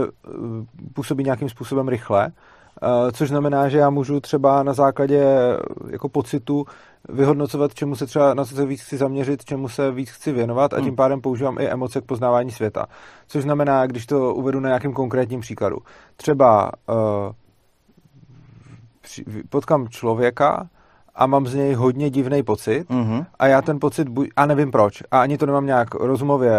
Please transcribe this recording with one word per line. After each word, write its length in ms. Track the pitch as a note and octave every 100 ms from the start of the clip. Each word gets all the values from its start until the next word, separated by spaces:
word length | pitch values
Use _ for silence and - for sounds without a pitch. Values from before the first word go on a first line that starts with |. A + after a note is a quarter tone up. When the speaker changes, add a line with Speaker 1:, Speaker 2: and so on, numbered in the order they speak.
Speaker 1:
eh, 260 | - - - A#2 A#2 A2+ A2+ - -
působí 300 | - B2+ C#3
nějakým 260 | C3+ B2 C#3
způsobem 380 | - A#2 C3+ C3
rychle, 440 | B2 - G2+ B2 - _ _ _ -
eh, 280 | A#2+ A#2+ B2
což 180 | A#2 C#3+
znamená, 400 | C#3+ D3 C#3 C#3
že 80 | D3
já 120 | C#3+
můžu 300 | C#3+ C3 C#3+
třeba 440 | - C#3+ C3+ C#3
na 100 | C#3
základě, 500 | C3 C#3 C3 C#3 C#3+ C#3 C3+ B2 A2 G1+ - -
jako, 200 | - C#3+
pocitu 560 | C#3+ A#2 D3 A2+ C#3+ C#3+ - - _ -
vyhodnocovat, 640 | A#2+ C#3 D3 C#3+ D3 C#3+
čemu 220 | - C#3+ C3+
se 100 | C#3
třeba, 280 | D3+ C#3+
na 120 | B2+ B2
co 100 | C#3
se 100 | C#3
víc 160 | C3+
chci 160 | - C3+
zaměřit, 480 | C3+ C3+ C3 C#3 -
čemu 240 | C3+ C3+
se 220 | C3 C3+
víc 180 | B2+ B2+
chci 220 | - D#3
věnovat, 420 | B2 A#2 A#2+ C#3+
a 20 | -
Speaker 2:
Hmm. 100 | C3+
Speaker 1:
tím 100 | C3
pádem 260 | C3+ C3+
používám 380 | C3+ A#2+ C3+ A#2+
i 80 | C#3
emoce 340 | B2+ B2+ C#3
k 40 | -
poznávání 460 | A#2+ B2 A#2+ B2+
světa. 340 | A#2 A2 - - - - - _
Což 160 | D3+
znamená, 420 | C#3 D3 C#3+ C3+ C3
když 180 | A#2+ A#2
to 280 | C#3+ B2+
uvedu 260 | A2 C3 C3+
na 100 | C3+
nějakým 240 | B2 C#3
konkrétním 460 | B2 B2+ B2+ A#2+ B2
příkladu. 360 | A2+ A2 G2 - - - - _
Třeba, 560 | - C#3 B2+ G#2+ - - -
eh, 440 | A2+ G#2+ G#2 G2+ A2 _ _ _ _ _ _ _ _ - - - - - - - _
při-, 240 | - - - G#2+ -
potkám 380 | C#3+ - D3+ A#2
člověka 760 | - A#2 A2+ A#2+ A#2+ D3 - E3+ _ _ _ _ -
a 100 | C3
mám 220 | C#3 B2+
z 80 | C#3
něj 180 | C#3
hodně 360 | B2+ B2+ B2+ D3
divnej 340 | C3 C3 C#3+
pocit 460 | A#2 G#2+ - B2 -
Speaker 2:
Mhm. 360 | B2+ A2 A#2 F3 -
Speaker 1:
a 80 | C3+
já 140 | C3+
ten 180 | E3 D3
pocit 300 | C#3+ - C#3
buď, 180 | A#2+ C#3 -
a 100 | D3
nevím 260 | D3 C#3+
proč, 320 | A#2 G#2 - -
a 100 | C3
ani 160 | B2+ C#3+
to 80 | C#3+
nemám 200 | C#3 C#3
nějak 280 | B2+ A2+ -
rozumově, 560 | B2 C3+ C#3+ C#3+ B2